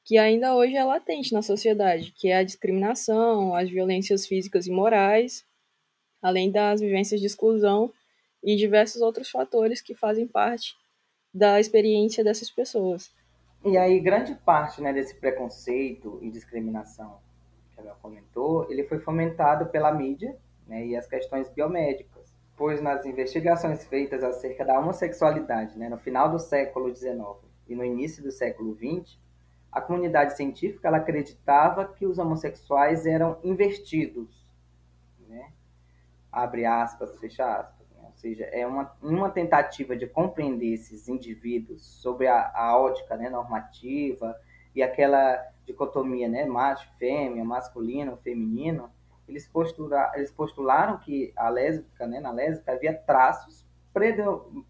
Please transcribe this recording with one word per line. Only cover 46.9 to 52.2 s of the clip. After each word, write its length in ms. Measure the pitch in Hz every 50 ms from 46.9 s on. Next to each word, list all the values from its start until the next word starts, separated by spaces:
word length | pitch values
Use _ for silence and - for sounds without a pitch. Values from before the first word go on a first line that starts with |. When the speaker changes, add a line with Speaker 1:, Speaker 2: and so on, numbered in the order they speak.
| _
Speaker 2:
fêmea, 480 | - 120 123 139 147 143 127 120 113 113
masculino, 720 | 113 120 127 127 - - 123 113 117 127 143 143 135 120 - -
feminino. 640 | 127 123 117 113 110 110 123 147 165 165 143 120 - _ _ _ _ _ _ _
Eles 200 | - 139 147 -
postura-, 680 | _ - 165 165 165 165 - 156 143 143 139 135 - -
eles 160 | 143 139 139
postularam 640 | - - 151 - - - 135 131 135 151 160 151 -
que 340 | - - 156 143 139 127 - -
a 120 | - 117
lésbica, 600 | 117 120 123 131 156 160 156 - _ _ - 120
né, 120 | 117 117
na 120 | 139